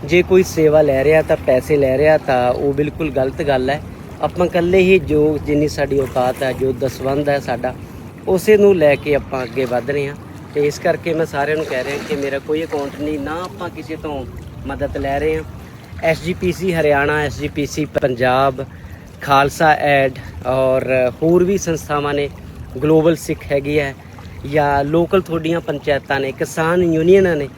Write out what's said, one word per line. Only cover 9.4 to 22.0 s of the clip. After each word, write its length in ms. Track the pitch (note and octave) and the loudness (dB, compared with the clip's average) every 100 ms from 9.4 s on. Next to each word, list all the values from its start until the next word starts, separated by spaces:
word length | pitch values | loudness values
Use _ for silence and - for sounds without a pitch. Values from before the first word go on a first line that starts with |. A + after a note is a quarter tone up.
ਅੱਗੇ 220 | B2 A#2 B2+ | -6 -4 -2
ਵਧ 240 | A#2+ A#2+ | -2 -2
ਰਹੇ 180 | C#3+ C#3 | -4 -4
ਹਾਂ। 80 | D3 - - - | -8 -16 -18 -8
ਤੇ 140 | D3 D3 | -2 -2
ਇਸ 120 | C#3+ | 0
ਕਰਕੇ 340 | F3+ D#3+ F3 | -2 -2 -2
ਮੈਂ 120 | D#3+ D#3 | -2 -2
ਸਾਰਿਆਂ 320 | C#3+ C#3+ D#3 | -2 -2 -2
ਨੂੰ 80 | D3+ | -2
ਕਹਿ 180 | C3 | -4
ਰਿਹਾ 140 | B2+ C#3+ - | -4 -6 -6
ਕਿ 60 | D3 | -4
ਮੇਰਾ 240 | C#3 C#3 | -4 -4
ਕੋਈ 240 | D3 D#3 | -4 -4
ਅਕਾਊਂਟ 280 | D#3+ D3+ C#3 - | -2 -4 -6 -6
ਨਹੀਂ, 200 | D3+ D3+ | -6 -4
ਨਾ 240 | C#3 E3 | -6 -6
ਆਪਾਂ 260 | F3+ - F3 | -8 -10 -10
ਕਿਸੇ 260 | D#3+ D3+ D#3 | -10 -12 -10
ਤੋਂ 300 | D#3+ C#3+ B2 - - - C3+ | -8 -8 -10 -14 -16 -12 -10
ਮਦਦ 300 | C3+ C#3 C#3 | -6 -4 -4
ਲੈ 220 | C#3 C#3 | -2 -2
ਰਹੇ 180 | D3+ D#3 | 0 -2
ਹਾਂ। 60 | D#3 - - - - - | -6 -14 -16 -20 -16 -4
ਐਸ 180 | E3 D3+ | -2 -2
ਜੀ 100 | D3+ | -2
ਪੀ 180 | F3+ F3+ | -2 -2
ਸੀ 220 | E3 F#3 | -2 -2
ਹਰਿਆਣਾ, 480 | E3 D3+ C#3 C#3+ D3+ | 2 4 4 2 0
ਐਸ 180 | D3 A#2+ | -2 -4
ਜੀ 80 | C#3+ | -6
ਪੀ 180 | - C#3 | -4 -6
ਸੀ 200 | - D3 | -4 -4
ਪੰਜਾਬ, 800 | - C#3+ A#2+ B2+ B2+ C#3 C3 C3+ - - - - - | -2 -2 0 2 4 2 0 -10 -12 -18 -18 -18 -14
ਖਾਲਸਾ 500 | - C#3 C#3+ - D#3+ | 2 4 4 2 2
ਐਡ 420 | D3+ D3 C#3+ C3+ C3 - - B2+ | 4 4 4 2 -2 -14 -8 -2
ਔਰ 640 | C3 C3 C3 B2 C3 B2+ A#2 | 2 2 2 2 0 0 0
ਹੋਰ 200 | D#3+ F3 | 2 4
ਵੀ 140 | F3+ G3 | 4 0
ਸੰਸਥਾਵਾਂ 560 | - D#3+ - D3 | -2 -6 -4 -4